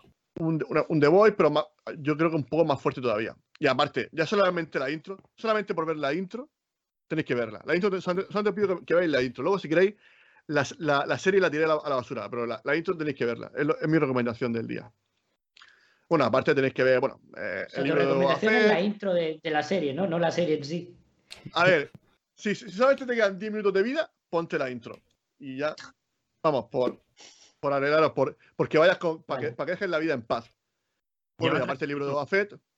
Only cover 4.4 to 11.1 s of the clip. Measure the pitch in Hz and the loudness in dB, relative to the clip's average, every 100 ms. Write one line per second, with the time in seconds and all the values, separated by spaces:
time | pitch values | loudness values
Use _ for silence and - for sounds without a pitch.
4.4 | 185 180 160 170 135 156 190 196 _ - | 2 0 -4 -4 -4 -6 -10 -18 _ -8
5.4 | 226 214 202 170 160 156 143 160 190 226 | -2 -2 -2 -4 -4 -2 -2 -4 -6 -10
6.4 | 294 _ _ _ _ _ - 156 151 123 | -14 _ _ _ _ _ -6 -4 -2 -2
7.4 | 113 104 - 165 202 185 180 180 185 202 | -2 -6 -2 0 0 -2 -4 -4 -4 -2
8.4 | 208 196 196 180 - 165 175 135 131 120 | -2 0 -2 -2 0 0 2 0 -2 -4
9.4 | 151 196 147 160 190 - _ _ _ _ | -2 -2 0 2 2 0 _ _ _ _
10.4 | - 147 139 - 156 143 143 | -2 0 0 -2 0 0 0